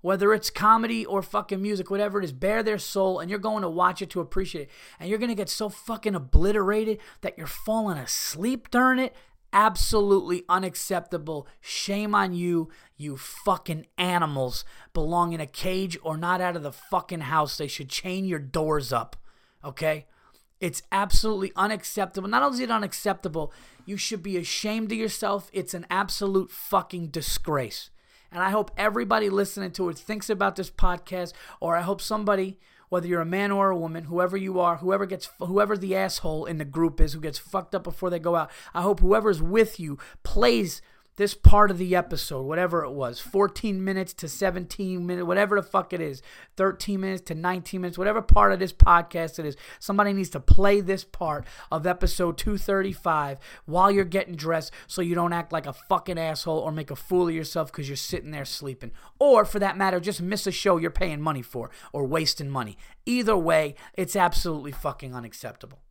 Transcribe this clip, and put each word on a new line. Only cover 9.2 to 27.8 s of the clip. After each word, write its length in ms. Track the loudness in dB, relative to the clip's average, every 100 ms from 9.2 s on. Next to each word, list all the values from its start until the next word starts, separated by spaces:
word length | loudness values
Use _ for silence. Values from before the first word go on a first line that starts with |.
| _ _ _
Absolutely 920 | 4 4 4 2 2 4 4 2 -4 0
unacceptable. 1000 | 0 0 -8 -4 -4 -4 -8 -6 -10 -12 -20
Shame 540 | -12 -10 -4 -4 0
on 180 | 2 2
you, 360 | -2 0 0 -2 -10 _ _
you 200 | -12 -12
fucking 680 | -14 -6 -2 -2 -2 -10 -10 -4
animals. 640 | 0 2 0 0 -2 -4 -8 -16 -6
Belong 400 | -2 0 2 0
in 80 | -2
a 60 | -8
cage 520 | -6 -4 -2 -4 -6
or 120 | -8 -6
not 240 | -2 0
out 140 | -2
of 80 | -4
the 80 | -8
fucking 520 | -12 -4 -4 -4 -10
house. 360 | -2 0 0 -4
They 80 | -8
should 220 | -8 -8
chain 360 | -8 -6 -6
your 140 | -4 -4
doors 540 | -6 -4 0 0 0
up, 240 | -4 -4 -14 -18 _ _ _
okay? 420 | -16 -6 -4 -4 -8 _ _ _ _ _
It's 220 | -6 -6 -4
absolutely 580 | -2 6 6 6 -2 -6 -2
unacceptable. 720 | -2 -2 -8 -6 -4 -4 -2
Not 160 | 2
only 100 | 2
is 60 | 0
it 100 | -2
unacceptable, 840 | -2 -4 -6 -4 -4 -6 -6 -8 -10 -20 -20
you 120 | -12 -8
should 260 | -6 -6
be 140 | -6 -6
ashamed 560 | -6 -6 -4 -4 -4
of 60 | -4
yourself. 520 | -4 -4 -4 -4 -6
It's 220 | -10 -8
an 120 | -10 -6
absolute 640 | -4 -2 -2 0 0 -2
fucking 560 | -10 -2 -2 0 -10 -8
disgrace. 840 | -6 -4 -2 0 -2 -4 -8